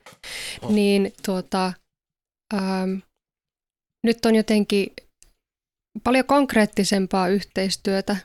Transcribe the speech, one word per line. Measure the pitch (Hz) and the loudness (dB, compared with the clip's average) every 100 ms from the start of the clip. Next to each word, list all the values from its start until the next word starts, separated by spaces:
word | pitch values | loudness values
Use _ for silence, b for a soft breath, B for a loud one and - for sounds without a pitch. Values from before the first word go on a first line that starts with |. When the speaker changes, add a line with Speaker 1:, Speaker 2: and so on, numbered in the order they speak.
| - - B B B B | -16 -20 B B B B
Speaker 1:
Oh. | - | -2
Speaker 2:
niin | 208 202 202 196 - - | 2 2 2 0 -4 -6
tuota, | 185 180 196 185 180 _ _ _ _ _ _ - | -6 -4 -2 -4 -6 _ _ _ _ _ _ -8
ähm, | 208 190 190 185 190 - _ _ _ _ _ _ _ _ _ | -4 -2 -2 -2 -4 -10 _ _ _ _ _ _ _ _ _
nyt | 226 226 233 | -2 0 2
on | 220 | 2
jotenkin | 214 214 202 202 190 - - _ _ _ _ _ _ _ _ 214 | 4 2 2 0 -2 -6 -20 _ _ _ _ _ _ _ _ -6
paljon | - 254 254 | 0 2 2
konkreettisempaa | 285 269 226 208 - 196 196 190 190 180 | 2 2 2 2 0 0 0 0 0 0
yhteistyötä, | 202 - - 190 - - 196 196 196 | -2 -4 -6 -4 -4 -2 -2 -2 -4